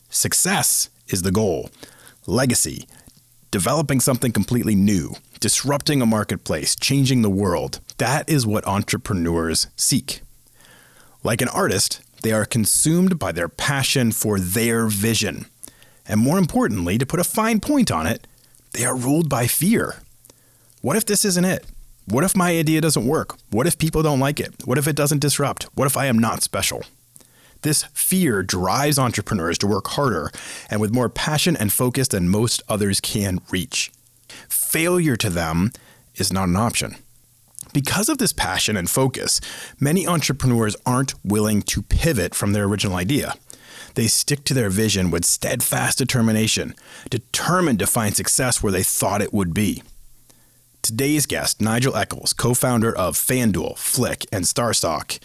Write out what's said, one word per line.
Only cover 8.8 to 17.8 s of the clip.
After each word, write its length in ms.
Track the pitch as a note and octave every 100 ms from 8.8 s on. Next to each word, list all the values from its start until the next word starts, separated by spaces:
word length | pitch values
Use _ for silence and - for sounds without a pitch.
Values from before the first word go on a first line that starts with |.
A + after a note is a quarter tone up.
| - G#2 - F#2+ E2 E2 E2 D#2+ - -
seek. 460 | - - - - - - _ _ - - - - - _
Like 200 | - A#2
an 80 | A#2+
artist, 520 | - F#3 F#2+ - - - -
they 80 | A2+
are 140 | A2 G2+
consumed 760 | A#2 G#2 - D#3 E3+ F#3 D#3
by 120 | F#2+
their 160 | E2 E2+
passion 640 | - - C#3+ C3+ C#3 A#2+
for 280 | G#2 A2 G2+
their 480 | F2+ G2 A#2 A#2 A2+
vision. 580 | G2+ A2 A2 G2 D2 - _ - - - _ -
And 140 | G#2+
more 160 | B2 F#3
importantly, 600 | E3 B3 B3 G#2 F2 G#2+
to 60 | C3
put 120 | E3
a 40 |
fine 360 | F3 - A3 A3
point 300 | - C#4+